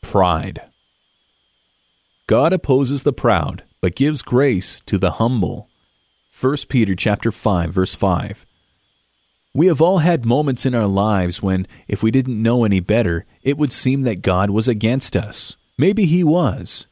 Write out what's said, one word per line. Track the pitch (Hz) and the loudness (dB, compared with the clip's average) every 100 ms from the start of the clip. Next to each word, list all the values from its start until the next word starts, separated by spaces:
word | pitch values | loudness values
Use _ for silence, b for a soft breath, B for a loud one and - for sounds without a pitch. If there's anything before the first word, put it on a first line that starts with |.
Pride. | - 101 92 87 80 82 - _ _ _ _ _ _ _ _ _ _ _ _ _ _ _ - | -2 0 2 0 -4 -10 -18 _ _ _ _ _ _ _ _ _ _ _ _ _ _ _ 0
God | 110 139 | 2 2
opposes | 180 - 135 131 139 | 0 2 0 2 0
the | - | -2
proud, | 123 120 95 76 - - _ | 0 0 2 0 -8 -16 _
but | 92 - | -4 0
gives | 139 151 | -2 -2
grace | - 123 143 101 - - - | -2 2 2 0 -4 -8 -4
to | 98 | 0
the | 92 | 0
humble. | - 117 127 87 - - _ _ _ _ _ _ | 0 -2 0 -2 -4 -14 _ _ _ _ _ _
First | - 131 143 - | -4 -2 -2 -2
Peter | 131 101 | 0 0
chapter | 92 110 104 117 | 0 0 0 -2
five, | - 107 92 85 | -2 -2 0 0
verse | 92 92 - | -2 -2 0
five. | 98 85 - - _ _ _ _ _ _ _ _ _ _ _ 131 | -2 -2 -4 -12 _ _ _ _ _ _ _ _ _ _ _ 2
We | 180 | 2
have | 139 | 4
all | 165 190 | 4 4
had | 156 165 | 2 2
moments | 117 127 151 127 135 | 2 0 0 0 0
in | 123 | 0
our | 104 | 0
lives | 98 107 101 90 85 | 0 2 0 0 -2
when, | 98 92 92 b b | -2 -2 -4 b b
if | 104 | -2
we | 113 | 2
didn't | 131 127 113 | 0 0 0
know | 113 123 | 0 2
any | 113 95 | 2 0
better, | 90 110 101 85 - _ | 2 0 0 -2 -6 _
it | 131 143 | -4 0
would | 147 | 0
seem | - 131 139 | 0 0 0
that | 127 95 | -2 -2
God | - 90 101 | 0 0 2
was | 101 117 | 0 0
against | 107 110 131 - 98 | 0 0 0 -2 -4
us. | 104 - - - _ - | -4 -6 -8 -10 _ 0
Maybe | 165 208 185 | 0 2 2
he | 170 | 4
was. | 165 170 143 87 87 - - | 4 2 0 -2 -6 -8 -10